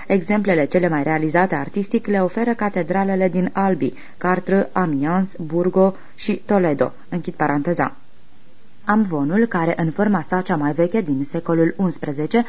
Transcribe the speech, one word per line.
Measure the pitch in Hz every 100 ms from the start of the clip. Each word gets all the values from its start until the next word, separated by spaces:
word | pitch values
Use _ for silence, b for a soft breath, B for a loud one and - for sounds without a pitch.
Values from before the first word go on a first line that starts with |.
| -
exemplele | 196 165 208 196 170
cele | 143 180 175
mai | 156
realizate | 143 156 156 165 185
artistic | 151 139 - 196 233 208
le | 202
oferă | 180 226 240
catedralele | 233 208 196 160 185 196 190 185
din | 175 185
Albi, | - 196 185 135 B B -
Chartres, | 180 180 180 190 196
Amiens, | 190 180 143 147 180 190 - 160
Burgo | 165 175 185 190 190 B
și | - - - -
Toledo. | 202 175 139 131 - -
Închid | - 160
paranteza. | - 151 143 143 170 139 - - - - - - - - -
Amvonul, | - 214 208 156 143 190 233
care | 185 165 165
în | 165
forma | 151 208 190
sa | 151 185
cea | 185 165
mai | 147
veche | 147 175 226
din | 170 135
secolul | 139 170 165 165 165 -
unsprezece | 190 160 151 139 156 233